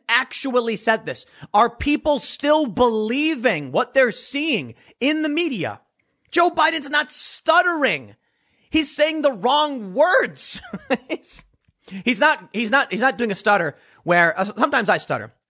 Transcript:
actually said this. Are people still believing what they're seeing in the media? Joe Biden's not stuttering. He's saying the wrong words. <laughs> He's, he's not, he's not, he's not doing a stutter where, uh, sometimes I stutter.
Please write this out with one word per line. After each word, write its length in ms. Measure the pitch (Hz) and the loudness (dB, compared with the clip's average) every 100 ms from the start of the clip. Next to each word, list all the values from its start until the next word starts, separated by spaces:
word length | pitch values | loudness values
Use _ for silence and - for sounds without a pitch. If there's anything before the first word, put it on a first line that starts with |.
| - | 0
actually 680 | 233 262 - 269 247 233 214 | 0 0 -6 -2 0 0 -2
said 300 | - 220 143 | 0 0 -2
this. 200 | 127 - - - | -10 -12 -18 -2
Are 160 | - 233 | 2 2
people 500 | 240 285 294 311 285 | 0 -2 0 0 0
still 480 | - - 285 311 277 | -2 -2 2 2 2
believing 1040 | 185 240 220 214 262 311 285 233 165 139 | 2 2 2 -2 -2 -2 0 0 -2 -2
what 220 | 151 240 | -2 0
they're 180 | 269 247 | 2 2
seeing 640 | - - 277 320 220 123 - _ - | 0 -6 -6 -2 -4 -6 -16 _ -4
in 240 | 262 311 | -2 0
the 60 | 311 | -2
media? 520 | 294 349 214 123 101 _ _ _ _ _ | -2 -4 -4 -6 -8 _ _ _ _ _
Joe 220 | 339 349 | 0 0
Biden's 380 | 339 320 320 269 | 2 0 0 -4
not 200 | 294 294 | -2 -2
stuttering. 1080 | - - - - 330 359 330 262 151 107 - _ _ _ _ _ | -6 -6 -6 2 4 4 0 0 -2 -8 -20 _ _ _ _ _
He's 260 | 320 285 - | -2 -2 0
saying 260 | 320 311 | 0 2
the 100 | 285 | 0
wrong 640 | 220 226 294 302 269 196 | 0 0 2 2 -2 -6
words. 680 | 190 339 480 277 143 - - 719 - 554 | 2 4 4 0 -4 -4 -4 -8 -14 -4
<laughs> 220 | 523 - | -4 -4
He's, 380 | - - - - _ _ _ - 190 233 | -12 -12 -20 -20 _ _ _ -16 -6 -4
he's 140 | 202 | 2
not, 280 | 294 294 - | 2 0 -4
he's 160 | 202 220 | -6 0
not, 200 | 269 254 | 0 0
he's 100 | 185 | 0
not 160 | 262 269 | 0 0
doing 140 | 233 | -4
a 40 | 190 | -2
stutter 400 | 214 202 165 - _ _ | 2 2 0 -8 _ _
where, 360 | 160 175 170 156 | 0 4 4 2
uh, 60 | 196 | -4
sometimes 420 | - 294 277 202 | -2 0 0 2
I 100 | 170 | 0
stutter. 360 | - 127 107 _ _ | 0 -6 -6 _ _